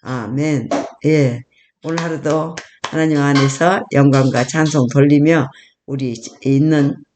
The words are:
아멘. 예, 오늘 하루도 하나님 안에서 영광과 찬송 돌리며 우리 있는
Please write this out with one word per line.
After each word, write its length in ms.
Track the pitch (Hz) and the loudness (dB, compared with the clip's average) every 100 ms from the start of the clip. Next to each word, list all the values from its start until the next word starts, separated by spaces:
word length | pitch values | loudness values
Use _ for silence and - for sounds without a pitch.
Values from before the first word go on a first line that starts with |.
아멘. 640 | - 127 107 131 156 143 113 294 - - | -10 -10 -6 -4 -2 -4 -4 -6 -6 -4
예, 380 | 147 156 135 120 - _ _ _ | 0 2 2 -2 -12 _ _ _
오늘 160 | 156 165 | -8 -6
하루도 540 | 170 156 151 156 160 165 - _ - | -6 -6 -4 -4 -4 -10 -18 _ -6
하나님 300 | 160 160 147 | -2 0 2
안에서 640 | 143 139 139 135 165 196 - | 2 2 0 0 0 0 -2
영광과 540 | 143 139 135 135 123 123 | 2 4 4 2 0 -2
찬송 400 | 160 156 156 123 | 0 0 0 0
돌리며 560 | 139 143 147 151 165 131 - _ _ - | 2 4 4 4 2 0 -8 _ _ -12
우리 280 | 139 131 113 - - | -8 -6 -8 -12 -6
있는 520 | 139 135 156 156 143 - - | 0 2 2 2 0 -2 -14